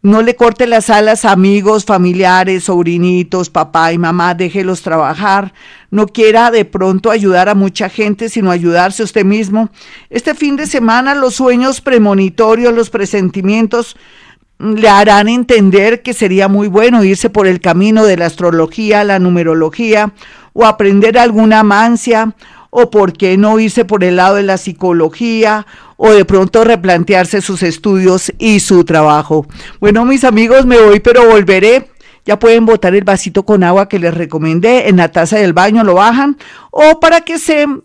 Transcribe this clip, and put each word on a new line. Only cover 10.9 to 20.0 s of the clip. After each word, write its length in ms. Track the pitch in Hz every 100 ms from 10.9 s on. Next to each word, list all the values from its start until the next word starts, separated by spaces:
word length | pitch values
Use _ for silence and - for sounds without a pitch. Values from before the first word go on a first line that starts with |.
| 233 262
los 220 | 285 262 -
sueños 440 | 254 247 262 254
premonitorios, 920 | - 247 208 196 190 - 220 226 240
los 160 | 233 226
presentimientos, 1040 | 233 196 208 185 196 190 214 220 240 233 - _ _ _ _ _ _
le 300 | 208 214 220
harán 400 | 202 208 202 208
entender 760 | 240 247 233 196 190 208 233
que 120 | 247
sería 340 | 233 202 185 196
muy 180 | 202 208
bueno 380 | 190 240 240
irse 260 | 196 190 -
por 160 | 214 190
el 140 | 180
camino 440 | 185 165 208 220
de 120 | 214 180
la 100 | 170
astrología, 760 | - 175 165 160 190 214 208
la 160 | 208 190
numerología, 960 | 180 175 165 160 160 156 226 214